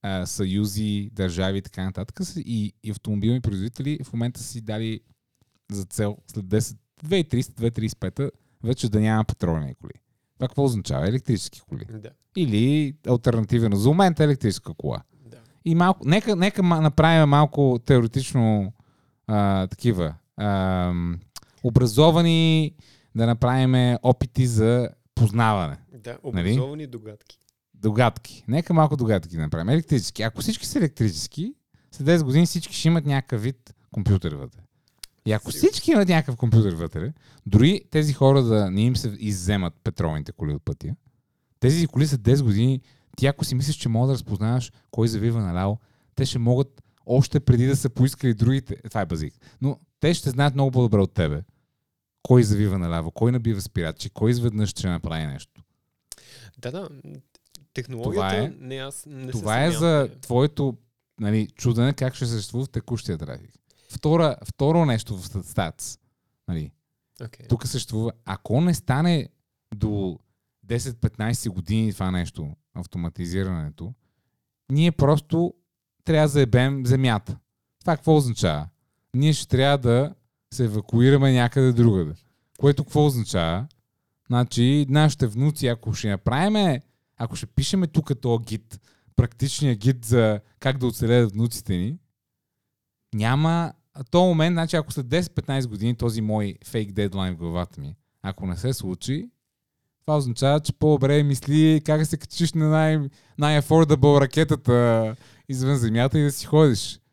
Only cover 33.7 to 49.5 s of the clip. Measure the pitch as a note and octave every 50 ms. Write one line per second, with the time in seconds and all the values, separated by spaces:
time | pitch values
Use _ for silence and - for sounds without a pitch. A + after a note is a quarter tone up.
33.7 | - _ _ _ - G#2+ G2 - G2+ F#2 - F2 D2+ C#2+ C#2 - _ - - _
34.7 | _ _ _ _ _ _ - - _ _ _ A2+ G#2+ G#2 - - - - C#4+ F#4
35.7 | G#4+ - - - E4 A3 G3+ F3 F3+ D#3+ D3+ - B2 A2+ - A#2+ G#2+ A2+ G#2+ G2+
36.7 | E2+ D#2+ E2+ D#2 - D#2 D#2+ A#2+ D#3 _ _ _ _ _ _ - G2 G#2 A#2+ D3+
37.7 | G3 - - _ - D#3 D3+ D3+ C#3 - C#3 C3+ C#3 C#3 C3 A#2 A2 G#2+ G#2 F#2+
38.7 | F#2 G2 A2 B2 B2+ A2+ - A#2 G#2 - A2 G#2+ G#2 F#2 F2+ F#2 G#2 G2+ F#2 E2+
39.7 | D#2 _ _ - E2+ - F2+ E2 D#2 D2+ D2 - - _ - D2+ D2 D2 _ -
40.7 | D2 - - C#2+ - - _ _ _ _ _ _ _ _ _ _ _ _ - B2
41.7 | D3 E3 E3+ - - B2 D3 D#3 C#3 B2 G2+ A2 C3 D3 C#3 A2+ G2 G2+ A#2 C3
42.7 | C3+ C3 _ _ _ _ _ _ _ - B2 C3+ C#3+ - - - C3 B2+ - C#3+
43.7 | D3+ - - A#2+ A2+ A2+ B2 C3 C3+ A#2+ - - - F#2 G#2+ A2 A#2+ B2+ A#2+ -
44.7 | _ _ _ _ - - A2+ A#2 A2+ G#2+ G#2+ A#2+ A#2 A#2 G#2+ F#2 E2+ F2+ F#2 G2
45.7 | G#2 A2+ _ _ _ _ _ _ _ - C3+ C3 - C3 A#2 A#2 B2 B2+ C#3 -
46.7 | _ _ _ _ _ _ _ - A#2+ B2+ C3+ - - - - - B2 A#2 B2 C3
47.7 | C#3 C3+ - - - - B2+ C3+ - - - B2+ A#2 G2+ A2+ A#2 C3 C3+ B2+ -
48.7 | - - - A2 - A2+ G2 E2 E2+ D#2 D2+ D2 - _ _ -